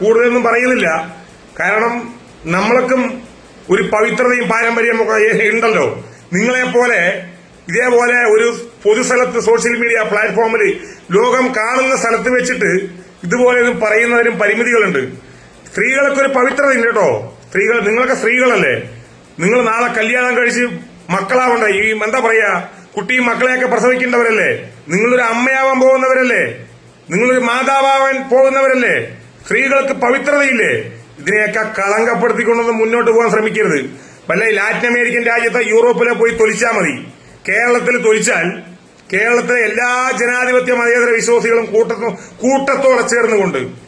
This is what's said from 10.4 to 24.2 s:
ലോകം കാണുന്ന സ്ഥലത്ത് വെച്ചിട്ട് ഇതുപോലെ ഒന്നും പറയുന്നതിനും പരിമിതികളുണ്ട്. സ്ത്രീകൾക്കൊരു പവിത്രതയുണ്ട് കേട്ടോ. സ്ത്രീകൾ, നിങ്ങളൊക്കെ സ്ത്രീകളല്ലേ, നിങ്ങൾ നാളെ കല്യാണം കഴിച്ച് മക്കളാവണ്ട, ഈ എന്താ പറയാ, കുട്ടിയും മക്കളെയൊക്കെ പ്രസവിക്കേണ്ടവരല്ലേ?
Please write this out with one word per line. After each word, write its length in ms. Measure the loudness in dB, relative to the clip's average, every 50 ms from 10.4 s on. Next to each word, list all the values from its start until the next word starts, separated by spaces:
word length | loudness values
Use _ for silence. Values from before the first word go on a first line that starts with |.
| 0 0 0 0 0 0 -2 -4 -8 -16 -20 -18 -6 -2
ലോകം 420 | 0 2 2 2 2 0 0 0 -2
കാണുന്ന 400 | -2 -2 -2 0 0 0 0 0
സ്ഥലത്ത് 340 | 0 0 0 -2 -2 0 0 0
വെച്ചിട്ട് 340 | 0 0 -2 -2 -2 0 0 0 -2 -4 -6 -12 -16 -20 -20 -18 -12
ഇതുപോലെ 380 | -6 -4 0 2 2 4 4 2
ഒന്നും 200 | 2 0 0 0
പറയുന്നതിനും 580 | 0 0 2 2 2 2 2 2 2 2 0 0
പരിമിതികളുണ്ട്. 640 | 0 0 0 0 0 0 2 2 2 2 0 -2 -4 -6 -8 -14 -20 -20 -20 -20 -20 -20 -20 -20 -20 -10
സ്ത്രീകൾക്കൊരു 560 | -6 -4 -2 0 0 0 0 0 2 0 0 0
പവിത്രതയുണ്ട് 580 | 2 0 0 0 0 0 2 2 2 2 0
കേട്ടോ. 520 | 0 2 2 2 2 0 -2 -4 -10 -16 -20 -14 -6
സ്ത്രീകൾ, 320 | -4 -2 0 0 0 0
നിങ്ങളൊക്കെ 340 | 0 0 0 0 0 0 -2
സ്ത്രീകളല്ലേ, 600 | -2 0 0 0 2 2 2 2 2 0 0 -2 -2 -6 -10 -16 -20 -20 -20 -20 -20 -20 -18 -8 -4
നിങ്ങൾ 240 | -2 0 2 2
നാളെ 260 | 0 0 0 -2 -2 -2
കല്യാണം 480 | -2 -2 -2 -2 0 0 0 0 0
കഴിച്ച് 280 | 0 0 0 0 -2 -2 -4 -6 -8 -14 -18 -20 -16 -8 -6
മക്കളാവണ്ട, 540 | -6 -4 -2 -2 0 0 2 2 0 0 0
ഈ 280 | 0 0 0 0 -2
എന്താ 280 | -2 -2 -2 -2 -2 0
പറയാ, 480 | 0 2 2 2 2 0 0 -2 -6 -10 -16 -20 -20 -14 -10
കുട്ടിയും 300 | -8 -6 -2 -2 0 0
മക്കളെയൊക്കെ 400 | 0 0 0 0 0 0 0 -2
പ്രസവിക്കേണ്ടവരല്ലേ? 1040 | -2 0 0 2 2 2 0 0 0 0 0